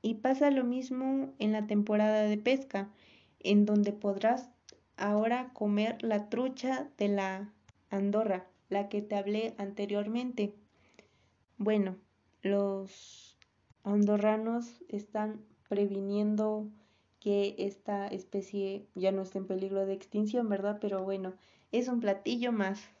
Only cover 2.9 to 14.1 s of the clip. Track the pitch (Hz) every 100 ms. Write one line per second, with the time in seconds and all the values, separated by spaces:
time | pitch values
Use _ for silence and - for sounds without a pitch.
2.9 | - - - _ _ - 208 208 208 202
3.9 | 208 202 196 220 254 - _ - - _
4.9 | - 202 208 226 247 254 - 208 208 220
5.9 | 226 226 208 208 240 262 262 254 262 285
6.9 | - 202 202 190 190 208 _ _ _ _
7.9 | 196 202 214 220 185 - _ _ 196 202
8.9 | 208 208 202 196 208 220 - 196 202 202
9.9 | 202 208 233 254 240 208 - _ _ _
10.9 | - _ _ _ _ _ - 202 214 190
11.9 | 185 _ _ _ _ 190 202 202 196 190
12.9 | - - - - _ _ _ _ _ 196
13.9 | 208 208